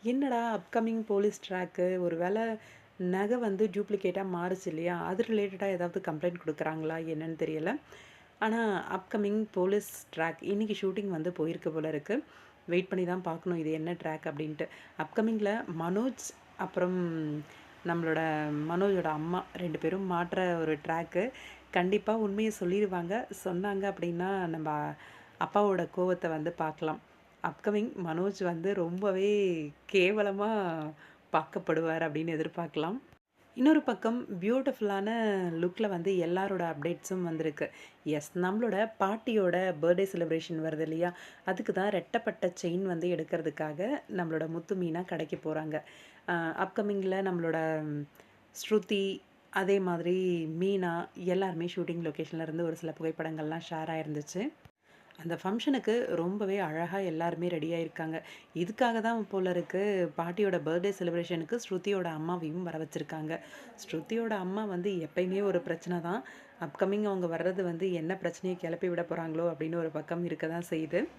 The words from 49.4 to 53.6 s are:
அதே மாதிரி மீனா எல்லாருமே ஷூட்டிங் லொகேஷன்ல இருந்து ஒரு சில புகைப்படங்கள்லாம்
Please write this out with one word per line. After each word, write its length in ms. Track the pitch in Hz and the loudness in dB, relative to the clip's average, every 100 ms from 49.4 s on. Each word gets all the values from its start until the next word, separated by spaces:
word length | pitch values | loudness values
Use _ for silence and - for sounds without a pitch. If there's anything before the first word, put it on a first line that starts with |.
| - | -4
அதே 260 | - 190 202 185 | 0 4 4 4
மாதிரி 260 | 170 170 185 185 175 156 160 | 0 2 2 2 2 0 0
மீனா 300 | 190 196 180 170 - - 180 180 | 2 2 2 0 -4 -6 0 2
எல்லாருமே 340 | 190 165 175 180 | 2 0 -4 -2
ஷூட்டிங் 300 | 170 170 165 | -4 -2 -4
லொகேஷன்ல 380 | 147 156 160 160 | -4 -6 -4 -4
இருந்து 200 | 160 170 | -2 -2
ஒரு 60 | 160 | -2
சில 100 | 165 156 | -6 -4
புகைப்படங்கள்லாம் 680 | 160 160 160 156 151 165 | -4 -2 -4 -2 -4 -4